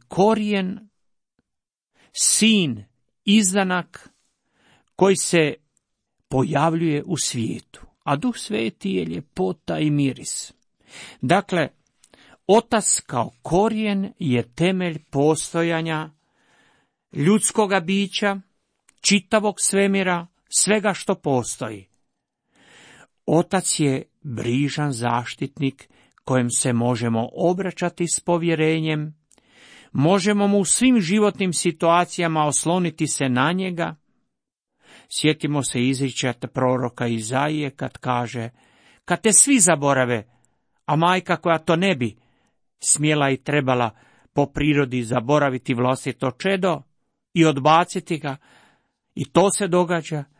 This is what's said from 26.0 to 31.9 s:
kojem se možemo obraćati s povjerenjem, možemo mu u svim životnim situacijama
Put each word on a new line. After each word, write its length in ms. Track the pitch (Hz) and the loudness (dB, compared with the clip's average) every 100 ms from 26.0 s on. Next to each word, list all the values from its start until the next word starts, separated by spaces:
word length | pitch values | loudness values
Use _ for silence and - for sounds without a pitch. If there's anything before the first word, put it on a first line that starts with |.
| _ _ | _ _
kojem 260 | - 127 120 | -2 0 0
se 240 | 117 131 | 0 0
možemo 560 | 117 120 117 120 113 117 | 0 0 0 0 -2 -2
obraćati 720 | - 175 180 185 - 175 - 170 | -2 0 0 -4 -4 -6 -4 -4
s 120 | - | -4
povjerenjem, 960 | - 170 170 160 156 160 156 151 151 - _ _ _ _ - - - | -2 0 0 0 0 0 -2 -4 -6 -12 _ _ _ _ -20 -20 -6
možemo 560 | - 151 196 196 208 202 | 0 2 4 2 2 2
mu 120 | 202 | 2
u 60 | 185 | 2
svim 360 | - 262 240 | 2 4 4
životnim 520 | 165 214 208 - 190 | 4 2 2 0 -2
situacijama 920 | 160 175 160 165 | 0 -2 0 2